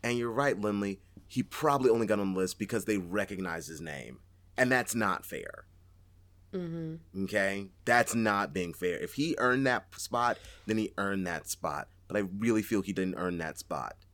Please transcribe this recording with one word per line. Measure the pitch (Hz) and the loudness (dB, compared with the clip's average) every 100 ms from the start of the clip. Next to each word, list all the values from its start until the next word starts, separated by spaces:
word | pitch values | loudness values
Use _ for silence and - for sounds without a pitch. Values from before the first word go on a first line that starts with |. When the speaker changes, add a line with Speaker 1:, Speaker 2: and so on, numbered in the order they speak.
Speaker 1:
And | 120 120 | 0 0
you're | 120 | 0
right, | 113 143 104 | 2 2 2
Lindley, | 104 104 101 95 - - - | 0 0 0 -4 -10 -20 -6
he | 127 | -4
probably | - - 156 139 127 | -2 0 2 6 6
only | 113 107 | 6 4
got | 104 | 4
on | 98 | 2
the | 92 | 2
list | 92 - | 0 0
because | 101 117 | -2 -2
they | 95 104 | 0 -2
recognize | 87 101 98 95 90 82 73 | 0 -2 -2 -4 -4 -6 -8
his | 78 | -10
name. | 80 69 58 64 - - - - | -10 -10 -12 -16 -20 -20 -12 0
And | 127 | 2
that's | 127 120 | 4 2
not | 117 104 90 - | 0 0 0 -4
fair. | - - - - - - - - - - - - | -10 -10 -14 -20 -20 -20 -20 -20 -20 -20 -20 -10
Speaker 2:
Mm-hmm. | 190 170 165 160 160 - 95 | -8 -6 -6 -6 -10 -10 -6
Speaker 1:
Okay? | 92 104 98 98 95 - | 0 2 2 -2 -8 -8
That's | - 120 113 | 2 4 4
not | 117 110 101 101 | 2 2 2 0
being | 95 87 | -2 -4
fair. | 80 90 85 | -2 -2 -2
If | 87 | -6
he | - 160 - | -2 -2 2
earned | 127 127 135 | 2 4 2
that | 120 - | 0 -4
p-, | - | -14
spot, | - 120 120 110 - - - | -4 0 0 0 -8 -14 -2
then | 110 | 0
he | 104 - | 0 -2
earned | 98 98 90 | -2 -2 -2
that | 80 - | -4 -6
spot. | - 85 71 - - - | -6 -4 -6 -8 -16 -4
But | 101 | -2
I | 98 98 | -2 0
really | 113 110 | 2 4
feel | 104 107 | 4 0
he | 92 | 2
didn't | 95 92 82 | 0 0 0
earn | 90 87 | -2 -2
that | 80 - | -4 -8
spot. | - 78 58 - - | -8 -6 -6 -12 -20